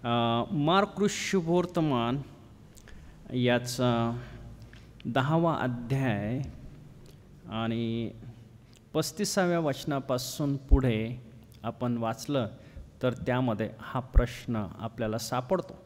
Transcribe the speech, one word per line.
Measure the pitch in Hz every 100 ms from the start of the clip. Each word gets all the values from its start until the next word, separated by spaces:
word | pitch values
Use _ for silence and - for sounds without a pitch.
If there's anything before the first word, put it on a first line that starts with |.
अ, | 120 120 117 117 -
मार्क | 160 147 185 202 - 202
शुभवर्तमान | - - 196 165 175 175 - 156 123 117 139 139 - - - - - - - - - -
याचा | 127 123 120 120 - 123 117 117 120 123 - - - - - - - -
दहावा | 120 131 165 170 151
अध्याय | 127 120 117 135 135 101 104 127 135 - - - - - - - - - -
आणि | 110 113 113 117 117 113 - - - - - - - -
पस्तीसाव्या | 156 156 - 202 - 180 170
वचनापासून | 156 123 - 139 131 127 - - 147 139
पुढे | - 139 131 110 113 127 - - - -
आपण | 113 117 123 117
वाचलं | 113 113 - 143 104 - - - - -
तर | 127
त्यामध्ये | 113 - 123 131 104 110 -
हा | - 131
प्रश्न | 123 - 123 - - 113 95 -
आपल्याला | 113 - 110 110
सापडतो. | - 123 123 185 - -